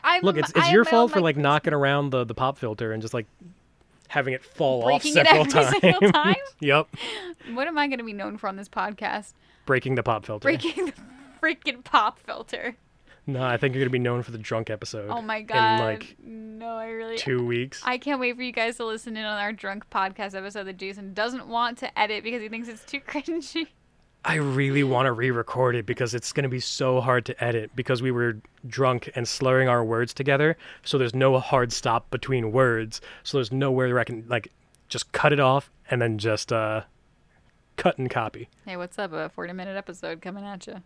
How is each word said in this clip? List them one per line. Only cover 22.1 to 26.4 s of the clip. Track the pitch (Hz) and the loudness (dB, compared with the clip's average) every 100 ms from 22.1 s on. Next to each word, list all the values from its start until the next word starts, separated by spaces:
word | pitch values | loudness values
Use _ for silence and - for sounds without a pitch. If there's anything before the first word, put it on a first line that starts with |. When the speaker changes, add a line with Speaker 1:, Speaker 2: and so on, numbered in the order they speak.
| 214 | -2
Speaker 1:
because | 226 240 | -6 -8
he | 214 | -8
thinks | 226 240 | -10 -12
it's | 220 - | -16 -12
too | 277 | -12
<laughs> | - | -8
cringy. | 294 339 330 277 330 320 _ _ _ _ _ - | -8 -6 -6 -6 -8 -8 _ _ _ _ _ -4
Speaker 2:
I | 156 | -2
really | 143 135 139 139 | 0 0 2 2
wanna | 139 123 131 | 2 2 2
re-record | 117 127 120 - 123 127 120 | 2 -2 -2 -4 0 0 0
it | 110 | -4
because | 120 120 117 | -4 -2 -4
it's | - | -4
gonna | - | -4